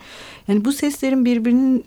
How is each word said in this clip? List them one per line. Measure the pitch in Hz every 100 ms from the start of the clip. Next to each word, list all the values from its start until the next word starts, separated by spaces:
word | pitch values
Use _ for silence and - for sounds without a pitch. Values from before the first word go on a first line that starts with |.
| - - - - -
Yani | 208 220
bu |
seslerin | 285 294 285 269 262 247
birbirinin | 240 226 240 262 254